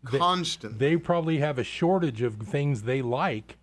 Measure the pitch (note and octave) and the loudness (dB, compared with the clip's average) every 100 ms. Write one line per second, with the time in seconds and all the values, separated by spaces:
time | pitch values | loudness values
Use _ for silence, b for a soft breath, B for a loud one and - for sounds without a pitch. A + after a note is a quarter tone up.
0 | B2+ C3+ F3 F3+ E3 - A2 A2 C#3 E3 | -2 2 4 2 -2 -6 -8 0 2 2
1 | E3+ F3 D#3+ D#3+ D3 C3 A#2 - E3+ F#3+ | 2 0 2 2 0 0 -4 0 2 4
2 | E3 A2 A#2+ G#2+ G#2+ C#3+ C#3+ C3 A2 C3 | 2 0 -2 -4 -4 -2 0 0 0 -2
3 | B2 B2+ F3+ A2+ A2 - | 0 0 0 -2 -8 -20